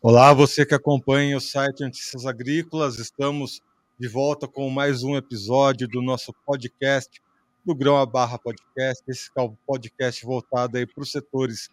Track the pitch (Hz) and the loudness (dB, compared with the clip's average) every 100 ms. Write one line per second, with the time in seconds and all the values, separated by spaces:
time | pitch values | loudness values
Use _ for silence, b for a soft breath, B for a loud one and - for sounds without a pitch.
0 | 113 117 135 139 139 - 143 147 - 139 | 8 10 10 10 6 4 2 2 2 0
1 | 127 139 143 139 - 139 139 131 139 123 | 2 0 2 -2 -4 -4 -4 -4 -8 -8
2 | - 131 131 117 123 151 165 156 147 110 | -14 -10 -8 -8 -4 -4 -4 -4 -4 -4
3 | 113 - 139 147 131 - _ _ _ _ | -14 -4 -4 -4 -8 -12 _ _ _ _
4 | 120 113 139 147 139 - 139 131 143 131 | -8 -4 -2 -2 -8 -8 -6 -2 -2 -2
5 | 131 143 131 117 101 131 139 127 123 120 | -4 -6 -6 -12 0 2 4 2 -4 -4
6 | 127 127 - - - 139 120 _ 135 139 | -4 -4 -8 -16 -6 -6 -6 _ 0 0
7 | - - _ _ _ _ - 147 135 143 | -2 -20 _ _ _ _ -6 0 4 4
8 | 131 127 120 120 120 110 _ - 131 123 | 2 0 0 -2 -10 -12 _ -4 -4 -4
9 | - 127 - - 123 107 - 135 117 _ | -10 -12 -10 -6 -6 -6 -6 -6 -6 _
10 | 127 120 117 127 - 123 123 123 123 - | -6 -6 -6 -8 -4 -4 -2 -4 -6 -8
11 | 139 147 139 131 131 107 - | -10 -10 -6 -4 -4 -6 -16